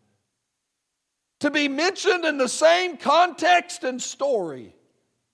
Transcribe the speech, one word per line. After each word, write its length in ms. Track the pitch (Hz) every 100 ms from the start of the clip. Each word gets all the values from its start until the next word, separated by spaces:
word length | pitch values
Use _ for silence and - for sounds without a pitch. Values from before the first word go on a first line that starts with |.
| _ _ _ _ _ _ _ _ _ _ _ _ _ _
To 100 | 294
be 160 | 294 294
mentioned 580 | 269 349 381 - 359 330
in 140 | 285
the 100 | 254
same 480 | - 311 349 370 302
context 840 | 240 311 359 294 320 359 349 -
and 180 | 277 247
story. 760 | - - 285 240 170 135 104 _ _ _ _ _ _